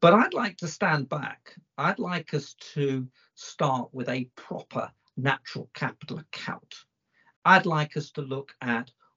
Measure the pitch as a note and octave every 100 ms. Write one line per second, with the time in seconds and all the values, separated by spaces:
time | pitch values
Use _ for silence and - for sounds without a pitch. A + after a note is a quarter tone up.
0 | E3+ G#3 - D#4+ A3 - E3+ - F#3+ D3+
1 | C3 D3+ A#2+ - - - _ - D#3 G3+
2 | F3+ F3 D#3 D3 - - - D3+ C#3+ C3+
3 | C3 - _ - - - D3 C3 A#2 C3
4 | B2+ B2+ B2+ - - C3 - A#2+ A2 -
5 | _ - C3 C3+ - C#3 - - C3+ -
6 | - - - - - F2+ - - - _
7 | _ _ _ _ E3+ F#3 F3+ D#3 D3+ D#3
8 | C#3+ - C3+ C3+ C#3 - B2+ A#2 B2 _
9 | _